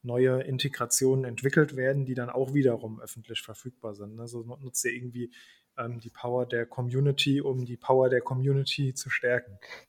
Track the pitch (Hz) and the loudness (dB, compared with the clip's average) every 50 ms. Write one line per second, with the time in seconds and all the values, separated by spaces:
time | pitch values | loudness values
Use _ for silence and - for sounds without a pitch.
0 | - 123 120 123 127 131 127 131 135 156 135 127 156 143 - - 123 117 - - | -6 -2 2 4 4 4 4 2 0 -2 -4 -2 -2 -4 -2 -4 -2 0 0 2
1 | 135 131 131 131 131 123 117 - 131 139 139 170 151 143 139 131 127 135 139 143 | 4 4 4 2 0 -4 -6 -2 -2 2 6 6 4 4 2 -2 0 0 2 0
2 | 135 131 127 127 120 123 - 127 135 127 135 143 135 131 117 110 - 110 110 110 | 0 -2 -2 -4 -4 -4 -2 -2 -2 0 2 4 4 4 4 2 -4 -10 -12 -12
3 | 120 113 - 117 110 - 117 - - - 110 - - 131 123 _ - 113 104 101 | -14 -16 -16 -18 -14 -10 -10 -10 -10 -10 -16 -14 -14 -16 -16 _ -12 -12 -10 -10
4 | 104 104 107 113 117 120 120 120 113 117 123 147 135 127 - - - 123 120 123 | -12 -14 -12 -12 -12 -10 -10 -10 -10 -10 -14 -14 -14 -8 -6 -4 -4 -4 -6 -6
5 | 123 123 120 123 120 120 _ - - - - _ _ _ _ - 120 120 120 117 | -10 -10 -8 -8 -10 -10 _ -18 -20 -20 -20 _ _ _ _ -8 -8 -8 -8 -10
6 | 113 117 _ - - 123 123 127 123 120 - 117 117 - - - 123 123 120 131 | -12 -16 _ -8 -6 -2 0 0 0 0 -2 -2 -2 -4 -4 -6 -4 -2 2 2
7 | 139 143 139 139 - 147 135 139 139 139 131 127 123 120 120 - - - 131 131 | 4 4 4 2 2 2 2 2 2 0 -2 -2 -4 -6 -8 -10 2 4 6 6
8 | 131 127 127 123 120 - 135 127 131 139 139 139 135 - - - 143 131 127 - | 6 6 4 2 0 0 -2 0 2 4 2 2 2 0 -2 0 -2 -2 -2 -4
9 | - 131 - - - 123 123 123 - - - - - - - - - | -6 -4 -4 0 2 2 0 0 -2 -4 -20 -20 -18 -18 -18 -18 0